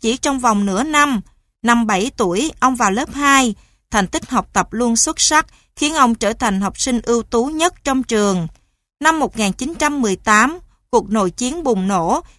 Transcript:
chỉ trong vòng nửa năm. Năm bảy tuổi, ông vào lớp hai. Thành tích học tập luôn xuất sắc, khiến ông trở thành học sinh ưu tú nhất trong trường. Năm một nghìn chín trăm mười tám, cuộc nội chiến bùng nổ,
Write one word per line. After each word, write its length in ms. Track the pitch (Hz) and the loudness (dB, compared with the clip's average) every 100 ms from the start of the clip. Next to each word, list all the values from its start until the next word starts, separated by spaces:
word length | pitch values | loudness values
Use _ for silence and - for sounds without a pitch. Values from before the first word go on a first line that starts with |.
chỉ 160 | 226 254 | -4 -2
trong 240 | 302 269 | -2 0
vòng 260 | 240 208 202 | 2 2 0
nửa 160 | 190 | 0
năm. 380 | 294 302 285 233 - _ _ _ | 0 2 2 0 -6 _ _ _
Năm 240 | 226 240 220 | 0 2 2
bảy 240 | 196 233 - | 0 -2 -2
tuổi, 360 | 196 180 302 - | -2 0 -2 0
ông 160 | 262 254 | -2 0
vào 140 | 214 | 0
lớp 220 | 202 302 | 0 -4
hai. 400 | 277 285 269 254 202 _ _ _ | -2 2 2 2 -2 _ _ _
Thành 160 | 220 190 | -2 0
tích 240 | 330 - | -4 -4
học 180 | 214 - | -4 -2
tập 200 | 202 180 | -2 -2
luôn 240 | 220 240 233 | -2 0 0
xuất 240 | - 320 | -2 -2
sắc, 260 | - 311 320 _ _ - | 0 2 0 _ _ -4
khiến 180 | 294 | -2
ông 200 | 320 247 | 2 2
trở 180 | 226 202 | 2 -2
thành 280 | 226 233 190 | 0 -2 0
học 200 | 196 - | -2 -4
sinh 200 | - 247 | -2 -2
ưu 220 | 220 233 | 0 -2
tú 240 | 220 233 254 | 0 0 0
nhất 280 | 311 339 - | 0 -2 -2
trong 180 | - 262 | -2 -2
trường. 460 | 247 220 202 185 160 - _ _ _ - | 0 0 2 0 -2 -10 _ _ _ -4
Năm 180 | 311 320 | 0 0
một 180 | 262 226 | -2 -2
nghìn 160 | 220 | -4
chín 220 | - 254 330 | -2 -6 -2
trăm 220 | 294 285 | -2 0
mười 160 | 226 185 | -2 -2
tám, 420 | - 214 247 349 - _ _ | 2 2 2 -2 -14 _ _
cuộc 200 | 240 202 | -2 0
nội 200 | 220 196 | 0 -2
chiến 340 | 170 247 330 | -2 -6 -4
bùng 240 | 302 208 185 | -2 0 0
nổ, 320 | 196 165 277 - | 0 0 -2 -4